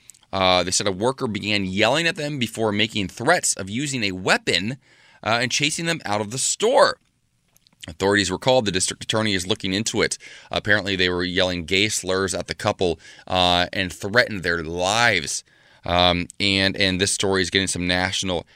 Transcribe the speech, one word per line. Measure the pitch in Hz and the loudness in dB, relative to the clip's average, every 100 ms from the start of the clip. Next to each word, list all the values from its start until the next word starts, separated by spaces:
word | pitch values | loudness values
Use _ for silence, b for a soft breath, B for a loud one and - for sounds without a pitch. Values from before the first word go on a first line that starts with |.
| B B _ | B B _
Uh, | 95 92 90 | 0 4 4
they | 90 | 2
said | - 101 | 0 -2
a | |
worker | 92 120 135 127 | 0 -2 0 -4
began | 101 98 104 | -4 -2 -2
yelling | 95 95 107 151 170 | 0 2 2 4 0
at | 160 | -2
them | 147 147 | -6 -4
before | 117 113 110 | -4 -2 -2
making | 104 113 107 92 | 0 0 -2 -4
threats | - 127 175 - | -2 0 2 0
of | - 98 | -2 -6
using | 113 147 131 | -6 -4 -4
a | 101 | -4
weapon, | 92 110 226 - 90 104 135 b b b b | -2 0 0 2 0 -2 -6 b b b b
uh, | 104 117 | -2 0
and | 123 | 0
chasing | - 147 160 165 | 0 0 0 -4
them | 160 | -4
out | 101 104 | -2 -2
of | 104 | -2
the | 131 | -4
store. | - - 214 269 180 - _ _ _ _ _ _ _ _ - | -4 0 2 6 4 2 _ _ _ _ _ _ _ _ -18
Authorities | 78 95 104 90 | -2 2 2 0
were | 92 | 0
called. | 131 127 | 2 2
The | 101 | 2
district | 90 - - | -2 -2 -4
attorney | - 110 110 | -4 -2 0
is | 95 92 | -2 -2
looking | 107 95 | -4 -2
into | 95 110 110 | -2 -2 0
it. | 80 - B B B | 0 -2 B B B
Apparently, | 85 107 104 95 92 | -4 -2 -2 -2 0
they | 90 | 0
were | 90 | 0
yelling | 90 90 92 87 80 | -2 0 0 -2 -2
gay | 95 107 | 0 0
slurs | - 90 95 95 | -2 -2 -2 -2
at | 90 87 | -4 -8
the | |
couple, | - 107 - 90 80 B B - | -4 -4 0 0 -2 B B -4
uh, | 92 90 87 90 | 2 4 4 0
and | 101 92 | -4 -6
threatened | - 101 120 - 98 | -6 0 2 2 -2
their | 85 85 | -2 -2
lives. | 78 87 90 113 120 92 69 - b b b b | -4 -2 0 4 4 2 -2 -6 b b b b
Um, | - 87 90 87 85 - | -2 4 4 2 -2 -2
and, | 101 98 95 90 | 0 2 2 2
and | 95 92 | 0 2
this | 98 | 0
story | - 98 95 | 0 0 2
is | 85 | 2
getting | 98 92 | 0 0
some | 87 87 | -2 0
national | 90 92 - 95 87 - | 0 0 -2 -2 -4 -6